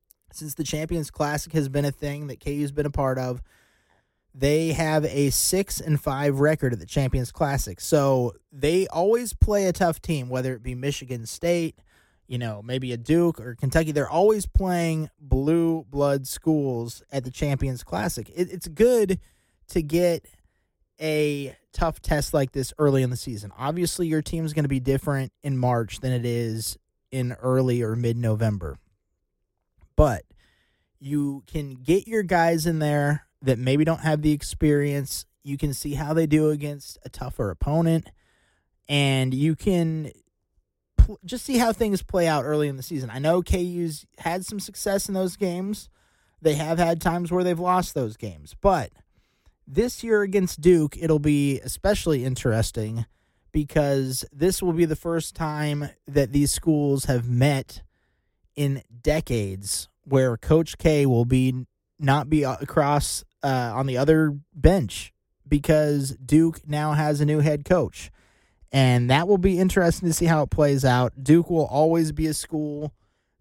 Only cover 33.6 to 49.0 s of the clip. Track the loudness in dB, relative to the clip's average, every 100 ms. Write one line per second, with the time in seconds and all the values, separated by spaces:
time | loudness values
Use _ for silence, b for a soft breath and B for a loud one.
33.6 | 2 2 2 0 0 0 0 0 -4 -2
34.6 | 2 2 0 -4 -6 -10 -14 _ -10 -6
35.6 | -4 -6 -6 -6 -2 0 2 2 2 0
36.6 | -6 -10 -16 -20 -18 -12 -10 -6 -6 -4
37.6 | 0 2 4 2 -2 _ _ _ _ _
38.6 | _ _ -2 0 2 2 0 0 0 0
39.6 | 0 0 0 -2 -8 -14 _ _ _ _
40.6 | _ _ _ 4 4 4 -8 -8 0 2
41.6 | 4 2 0 0 0 0 2 2 0 0
42.6 | 0 -4 -8 -8 -6 -2 2 2 2 -2
43.6 | -2 -4 -4 -6 -16 -8 -6 -6 -6 -10
44.6 | -10 -8 -2 -2 -2 -2 -4 -2 -4 -4
45.6 | -6 -8 -12 _ _ _ _ _ 0 0
46.6 | 0 2 2 2 0 -2 -2 0 0 0
47.6 | 2 0 0 -4 -6 -6 -12 -12 -20 0
48.6 | 2 2 -2 _